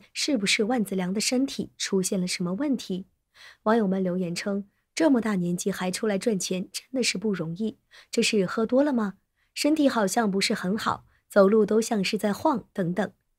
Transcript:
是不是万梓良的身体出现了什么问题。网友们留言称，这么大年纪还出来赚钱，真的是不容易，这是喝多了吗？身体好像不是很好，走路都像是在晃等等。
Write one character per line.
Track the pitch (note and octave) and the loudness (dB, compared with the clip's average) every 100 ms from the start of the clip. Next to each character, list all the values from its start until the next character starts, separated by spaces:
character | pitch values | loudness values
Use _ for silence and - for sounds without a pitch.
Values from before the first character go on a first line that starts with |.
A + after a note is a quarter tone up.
| - | -8
是 | - - C4+ | -6 -2 0
不 | G3 | 0
是 | - G#3 | 0 0
万 | B3+ | 0
梓 | G#3 F#3+ | 0 -2
良 | F3+ | -2
的 | G3+ | -2
身 | - B3+ C4+ | -2 0 -2
体 | - - - | -4 -8 -8
出 | - G3 | -2 0
现 | F#3 G3+ | 0 -2
了 | F3+ | -2
什 | - | -4
么 | F3 | -4
问 | F#3+ D4 C4 | -2 -2 -2
题。 | - F#3 F#3+ _ _ _ - - | -4 -8 -8 _ _ _ -20 -6
网 | - A3+ | 0 2
友 | G#3 | 2
们 | F#3+ | 0
留 | F#3 F3+ | -2 -2
言 | F3 F3 | -4 -4
称， | - G3+ G3 _ _ | -4 -6 -6 _ _
这 | - D#4+ | 0 4
么 | C4 | 4
大 | A3 G3+ | 2 0
年 | F3 F3 | 0 -2
纪 | - | -2
还 | F#3 F#3 | -4 -4
出 | F#3 A3 | -2 -2
来 | G3 | 0
赚 | A#3+ G3+ | 0 -2
钱， | - F#3 F#3 | -2 -4 -6
真 | - - | -12 -8
的 | C4 | -4
是 | A#3 F#3+ | -2 -2
不 | A3 | -2
容 | F#3+ D#3+ E3+ | -2 -4 -4
易， | A3 - _ - - | -6 -6 _ -20 -6
这 | - | -2
是 | A3+ G#3+ F#3 | 0 0 0
喝 | - A3 | -2 0
多 | B3 | 2
了 | D4 | 2
吗？ | B3 G#3 - _ _ _ | 0 -2 -6 _ _ _
身 | - D4 | -4 0
体 | D4+ C#4 | 2 2
好 | A#3 G3 | 2 0
像 | B3 A3 | 2 0
不 | G3 | 0
是 | G3 | 0
很 | G#3 F3+ G#3 | -2 -2 -2
好， | - - - _ _ | -2 -4 -8 _ _
走 | - G3 | 6 8
路 | A3 G#3 | 6 4
都 | G#3+ | 2
像 | A3+ A3 | 2 0
是 | F#3 G#3 | 0 0
在 | G#3+ | -2
晃 | G3+ D#4+ B3+ - | 0 0 0 -2
等 | - F3 | -4 -2
等。 | F3+ G3 - _ | -2 -4 -6 _